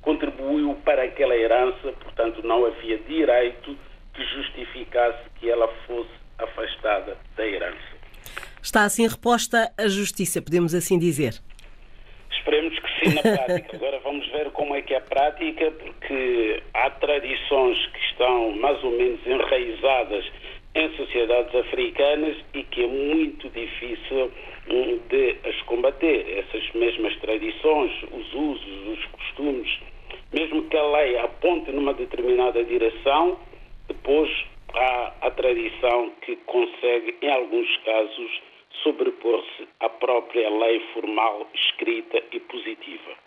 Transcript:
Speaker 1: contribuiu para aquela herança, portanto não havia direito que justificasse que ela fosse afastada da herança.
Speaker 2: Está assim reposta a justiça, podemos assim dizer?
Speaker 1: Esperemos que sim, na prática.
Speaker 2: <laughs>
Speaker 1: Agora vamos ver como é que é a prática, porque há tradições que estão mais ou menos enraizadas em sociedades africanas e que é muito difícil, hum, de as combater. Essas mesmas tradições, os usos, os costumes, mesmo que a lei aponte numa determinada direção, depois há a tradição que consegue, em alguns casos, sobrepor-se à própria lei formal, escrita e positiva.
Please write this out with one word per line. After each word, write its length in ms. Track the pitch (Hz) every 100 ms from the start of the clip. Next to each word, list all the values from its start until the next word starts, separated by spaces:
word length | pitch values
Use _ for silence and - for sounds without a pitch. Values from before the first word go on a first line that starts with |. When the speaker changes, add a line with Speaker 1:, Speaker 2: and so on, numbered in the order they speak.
Speaker 1:
contribuiu 720 | 151 151 147 - 135 151 147 139
para 200 | - 139
aquela 320 | 123 - 135 120
herança, 560 | 113 120 127 123 135 -
portanto 420 | - - 113 113 113
não 200 | 117 120
havia 320 | 110 113 110
direito 800 | 120 160 139 120 120 120 - 143 - - -
que 120 | - 127
justificasse 960 | 139 139 - 120 131 120 123 120 113 - -
que 100 | 117
ela 200 | 117 113 - -
fosse 220 | 120 113 - - -
afastada 800 | 113 - 110 - 113 101 101 95 - -
da 100 | 110
herança. 480 | 95 87 78 - - - - - - - -
Speaker 2:
Está 220 | - -
assim 240 | 208 - 226
reposta 640 | 226 233 233 233 233 220 -
a 100 | 214
justiça, 540 | 196 202 - 180 170
podemos 320 | 160 170 170
assim 260 | 175 - 180
dizer? 400 | 170 139 131 - - - - - - - - - -
Speaker 1:
Esperemos 480 | - - 151 160 160
que 320 | - - 175
sim, 60 | 170
na 60 |
prática. 540 | 220 196 127 139 - -
Speaker 2:
<laughs> 20 |
Speaker 1:
Agora 220 | 131 135
vamos 280 | 143 143 139
ver 200 | 147 143
como 240 | - 147 143
é 60 |
que 120 | 139
é 40 | 131
a 40 |
prática, 720 | - 135 143 147 160 - 156
porque 920 | - 127 - - 135 127 120 110 110 -
há 160 | - 131
tradições 880 | - - 147 127 131 - 139 127 113 -
que 120 | - -
estão 400 | - 123 123 113 104
mais 260 | 135 143
ou 80 | 131
menos 340 | 120 123 113 120
enraizadas 1000 | 131 - 131 120 110 127 131 101 101 - - - - -
em 200 | - 156 -
sociedades 580 | 131 123 113 123 120 123
africanas 800 | 117 127 120 110 143 151 156 147 -
e 100 | 143
que 200 | - -
é 40 | 120
muito 640 | 135 143 160 151 - 131
difícil, 840 | 117 117 - 123 113 - 135 127 - - - -
hum, 300 | 123 127 120 -
de 300 | 135 127 - 123
as 140 | -
combater. 760 | - 117 127 - 165 127 87 98
Essas 300 | - 110 -
mesmas 420 | 117 117 113 110 -
tradições, 720 | 110 110 107 - 156 151 127 - -
os 220 | 123 110
usos, 540 | 135 151 123 101 95 98
os 180 | 110 -
costumes, 760 | - - - 143 131 - - - - - - -
mesmo 300 | 147 160 156
que 120 | 156 160
a 100 | 147 151
lei 200 | 139 123
aponte 520 | 120 - 165 170 139
numa 220 | 139 139
determinada 680 | 127 123 120 123 123 123 117
direção, 760 | 117 120 113 - 139 143 175 185 - - - - -
depois 420 | - - 147 151 - - - -
há 400 | 117 127 123 117 -
a 100 | 127
tradição 800 | 127 127 117 113 - 127 120 110 -
que 140 | - 117 -
consegue, 720 | 123 120 - 123 120 113 117
em 100 | 143
alguns 460 | 135 117 120 113 - -
casos, 560 | 110 107 - 117 - - - _ -
sobrepor-se 840 | 151 143 127 - 113 113 - - 110 _
à 80 | 113
própria 600 | - 123 120 117 117 107
lei 320 | 110 113 117 -
formal, 540 | 113 104 107 113 104 113
escrita 680 | - - - 117 117 113 113 -
e 60 | 117
positiva. 680 | - 123 113 107 - 87 - -